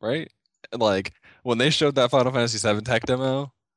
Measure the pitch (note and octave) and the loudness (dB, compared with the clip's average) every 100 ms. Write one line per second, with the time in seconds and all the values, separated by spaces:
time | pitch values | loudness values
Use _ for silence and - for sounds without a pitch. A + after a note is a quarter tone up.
0 | A2 D#3 - _ _ _ - A#2+ A2 F#2+ | -6 -6 -8 _ _ _ -14 -2 0 0
1 | F#2+ - _ _ B2+ A#2 C#3 - D3 C3+ | -4 -14 _ _ -4 0 2 2 2 2
2 | B2 C#3 B2 C3 A#2 A2 G#2+ G#2 A2+ A#2 | 2 4 2 0 -2 0 0 -2 0 -2
3 | - B2+ C3 C3+ C#3 - _ | 0 -2 0 -2 -6 -14 _